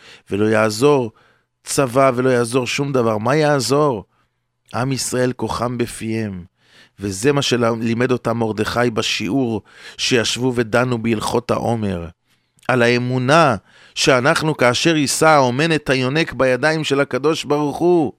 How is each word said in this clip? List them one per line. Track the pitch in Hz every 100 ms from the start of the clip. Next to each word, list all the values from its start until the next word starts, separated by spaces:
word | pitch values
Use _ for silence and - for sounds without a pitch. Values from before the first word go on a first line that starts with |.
| - - -
ולא | 98 107
יעזור | 107 110 107 143 143 113 - _ _ _ _
צבא, | - - 131 123 135 123
ולא | 131
יעזור | 123 117 131 120
שום | - 143
דבר. | 127 113 104
מה | 113 151
יעזור? | 147 143 113 143 147 107 - _ _ _ _ _ _
עם | 110 131
ישראל | 127 - 123 127
כוחם | 123 113 - 120 123
בפיהם. | 120 - 110 110 107 92 85 _ _ - _ -
וזה | 98 95 131
מה | 143
שלימד | - 120 117 117 117 113 127
אותם | 123 120 117
מרדכי | 110 104 104 117 123
בשיעור | 107 - - 107 135 120 107 - - - -
שישבו | - 123 107 117 127 120
ודנו | 113 120 127 117
בהלכות | 113 107 - 117 -
העומר. | 110 110 117 104 87 82 - _ _ _ _ -
על | 123
האמונה | 120 123 123 127 127 160 147 104 - _ - -
שאנחנו | 156 127 135 165 156 143
כאשר | 123 120 165 156
יישא | 135 - 160
האומן | 151 127 127 165 156
את | -
היונק | 131 127 151 160
בידיים | 127 131 123 151 160
של | 147 139
הקדוש | 139 127 147 156
ברוך | 127 147 147 135
הוא. | 170 175 117